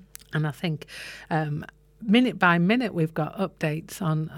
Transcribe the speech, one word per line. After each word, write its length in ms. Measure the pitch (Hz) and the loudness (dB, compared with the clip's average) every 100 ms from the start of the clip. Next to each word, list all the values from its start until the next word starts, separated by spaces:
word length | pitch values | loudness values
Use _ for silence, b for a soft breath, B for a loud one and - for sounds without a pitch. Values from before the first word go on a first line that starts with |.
| - - - | -18 -20 -6
And 140 | 156 151 | -4 -2
I 60 | |
think, 340 | - 175 156 - B B B B | -4 -4 -4 -8 B B B B
um, 340 | 160 156 151 - - _ - | -2 -2 -4 -8 -16 _ -8
minute 360 | 233 220 254 175 | 2 4 4 4
by 200 | 180 170 | 4 6
minute, 360 | 175 240 240 | 4 4 0
we've 200 | 170 160 | 0 -2
got 220 | 165 156 - | 0 -4 -2
updates 640 | 190 - 160 151 - - | -6 -2 -4 -4 -8 -6
on, 300 | 170 156 156 | -2 0 -2